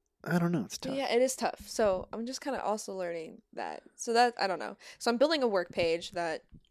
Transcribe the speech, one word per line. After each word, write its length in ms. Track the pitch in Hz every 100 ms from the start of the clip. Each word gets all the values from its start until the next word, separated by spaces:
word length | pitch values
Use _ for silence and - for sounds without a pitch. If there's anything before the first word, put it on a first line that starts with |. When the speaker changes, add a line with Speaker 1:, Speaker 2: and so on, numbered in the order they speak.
| _ _
Speaker 1:
I 160 | - 170
don't 120 | 170
know. 120 | 170 339
It's 120 | -
Speaker 2:
But 120 | 262
Speaker 1:
tough. 80 | 269
Speaker 2:
yeah, 160 | 269
it 80 | 240
is 140 | 262 -
tough. 320 | 214 - 208
So 400 | - 214 185 -
I'm 140 | 208 233
just 160 | 262
kinda 220 | 294 254
also 320 | - 214 - 190
learning 460 | 175 170 160 - _
that. 300 | - 82 76 - -
So 180 | -
that, 200 | 233 240 233
I 60 | 190
don't 120 | 170
know. 160 | 107 202 - -
So 140 | -
I'm 60 | 233
building 260 | 294 320
a 40 | 247
work 240 | 190 175
page, 400 | - 170 170 -
that 340 | 175 170 - _ - _